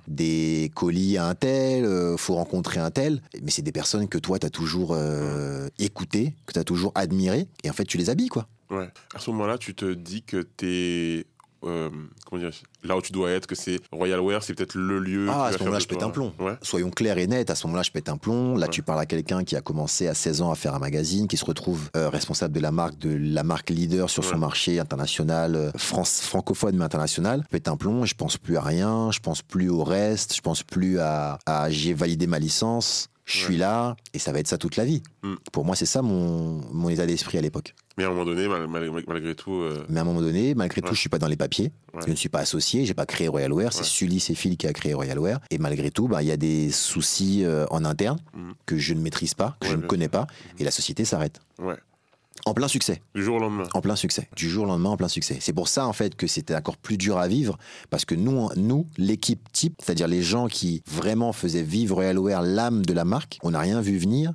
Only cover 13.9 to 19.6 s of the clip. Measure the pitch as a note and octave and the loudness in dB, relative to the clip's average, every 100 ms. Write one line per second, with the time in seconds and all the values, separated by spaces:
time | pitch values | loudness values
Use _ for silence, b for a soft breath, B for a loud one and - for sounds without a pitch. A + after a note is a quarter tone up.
13.9 | D#2+ F2+ F#2 F#2 G#2 G#2 F2 F#2 F#2+ F#2+ | -2 0 2 2 0 -2 -4 -4 -2 0
14.9 | G2 F#2+ G2 G2+ C#3 B2+ F#2+ F#2+ G2+ F#2+ | 0 0 0 0 2 2 2 0 0 0
15.9 | F2+ G#2 A#2 B2 - F#2 A#2 - F#2 F2+ | -2 -2 -2 -4 -2 -4 -4 -2 0 0
16.9 | - A2 F#2+ F2+ B2+ A#2 E2 E2 F2 F2+ | 2 2 4 2 2 0 -2 -2 0 -2
17.9 | - D2+ D2+ - A#2 B2+ B2+ D#2 E2+ D#2+ | -2 -4 -4 0 0 2 2 0 -2 -2
18.9 | D#2 D#2 E2 D#2 F#2 F2+ D2 | -2 0 -2 0 -2 0 -2